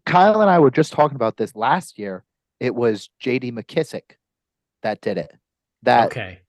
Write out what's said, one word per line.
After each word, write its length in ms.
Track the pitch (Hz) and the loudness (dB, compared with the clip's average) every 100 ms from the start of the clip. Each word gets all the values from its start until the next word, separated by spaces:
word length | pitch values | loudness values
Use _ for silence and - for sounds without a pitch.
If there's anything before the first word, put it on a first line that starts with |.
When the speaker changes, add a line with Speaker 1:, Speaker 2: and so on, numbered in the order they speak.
| - | 0
Speaker 1:
Kyle 360 | 180 196 214 | 4 4 4
and 80 | 202 | 4
I 100 | 175 | 4
were 100 | 143 | 4
just 220 | 131 156 | 4 -2
talking 220 | - 151 139 | 2 0 0
about 220 | 113 - | -4 -4
this 180 | 107 107 | -8 -4
last 420 | 117 170 - - | -2 -2 -4 -12
year. 260 | 104 92 _ _ _ _ | -12 -12 _ _ _ _
It 160 | 127 117 | -6 0
was 340 | 120 104 - _ | 0 -2 -8 _
J 200 | 127 127 | -4 -4
D 120 | 123 | -6
McKissick 680 | 117 - - 156 95 - _ _ _ _ _ _ _ | -10 -8 -6 -6 -10 -16 _ _ _ _ _ _ _
that 180 | 110 104 | -8 -6
did 160 | - 92 | -6 -6
it. 160 | 76 _ _ _ _ _ | -8 _ _ _ _ _
That 240 | - 123 110 | 2 2 2
Speaker 2:
Okay. 340 | - 95 92 | -2 -12 -16